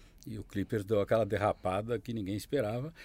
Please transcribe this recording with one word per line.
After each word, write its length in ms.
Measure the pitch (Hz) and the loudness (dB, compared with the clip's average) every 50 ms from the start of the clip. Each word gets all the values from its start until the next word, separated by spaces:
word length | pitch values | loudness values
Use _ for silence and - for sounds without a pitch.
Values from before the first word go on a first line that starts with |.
| - - - - - 127 | -20 -20 -20 -20 -14 -12
E 100 | 113 107 | -10 -10
o 60 | 95 | -10
Clippers 400 | - - 101 98 - - 110 98 | -6 -4 -4 -2 -2 -2 -4 0
deu 140 | 98 110 101 | 2 2 2
aquela 240 | 101 - 117 110 110 | 4 4 4 4 4
derrapada 720 | 101 107 95 101 104 92 - - 95 92 98 107 113 120 107 | 2 2 2 2 2 2 2 -2 -2 0 0 -2 -2 -4 -4
que 160 | - - 117 | -4 -6 -6
ninguém 220 | 113 101 90 101 | -4 -4 -4 -4
esperava, 580 | 104 - - - 143 117 104 113 123 135 156 - - | -6 -6 -4 -2 -2 0 0 -2 -4 -6 -8 -10 -14